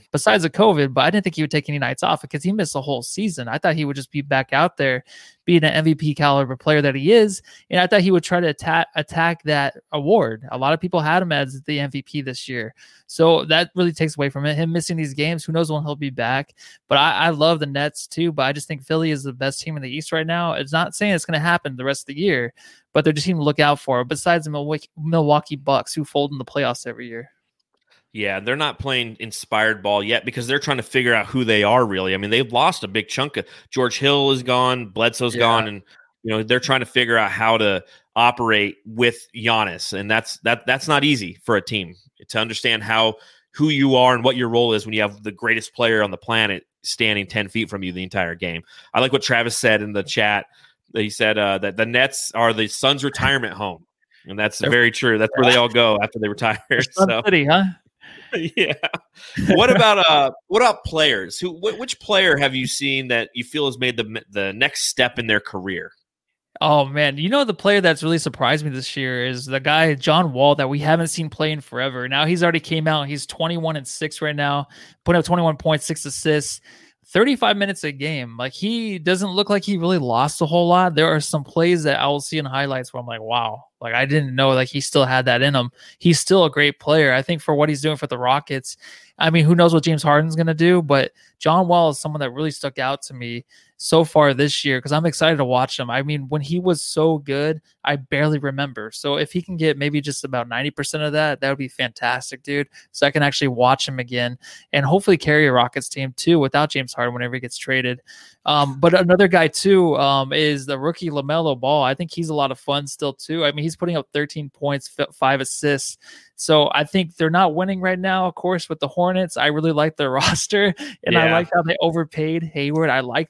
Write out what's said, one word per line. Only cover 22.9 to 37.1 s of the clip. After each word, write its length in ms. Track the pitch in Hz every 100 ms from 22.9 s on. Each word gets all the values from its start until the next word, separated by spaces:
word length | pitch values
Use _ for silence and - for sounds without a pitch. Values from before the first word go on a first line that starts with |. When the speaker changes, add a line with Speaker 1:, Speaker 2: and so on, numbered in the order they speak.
Speaker 1:
but 120 | -
they're 80 | 151
just 120 | 151 175
team 120 | 175
to 40 |
look 180 | 147 147
out 200 | 147 143
for, 240 | - 123
besides 400 | 123 147 175 170
the 60 | 151
Milwaukee, 380 | 147 147 151 - -
Milwaukee 540 | 156 165 147 147 - 143
Bucks, 380 | 139 135 -
who 100 | -
fold 260 | 143 147 143
in 60 | 139
the 60 |
playoffs 420 | 123 143 127 123 123
every 220 | 113 120
year. 220 | 117 120 _ _ _ _ _ _ _ _
Speaker 2:
Yeah, 260 | 110 101 95
they're 160 | 107 139
not 220 | 151 -
playing 400 | 139 127 117 110
inspired 640 | 110 - - 110 110 107
ball 200 | 101 101
yet 220 | 101 117
because 220 | 123 131 117
they're 120 | 139
trying 200 | 151 131
to 40 |
figure 300 | - 131 120
out 120 | 113 104
who 180 | 131
they 180 | 117 107
are 220 | 101 123
really. 300 | 117 95 95
I 20 | 95
mean, 140 | 104
they've 200 | 117 120
lost 320 | 120 160 180
a 60 | 101
big 180 | 104 101
chunk 280 | - 143 -
of, 80 | - - -
George 280 | 131 123 -
Hill 320 | 139 143 139
is 120 | 131
gone, 440 | 123 123 127 127 110
Bledsoe's 480 | 101 117 - 123
Speaker 1:
Yeah. 60 | 120
Speaker 2:
gone, 280 | 117 113 107
and, 140 | 101 - _ _ _
you 80 | 113
know, 120 | 110
they're 160 | 110 123
trying 220 | 123 131
to 60 | 117
figure 320 | 127 120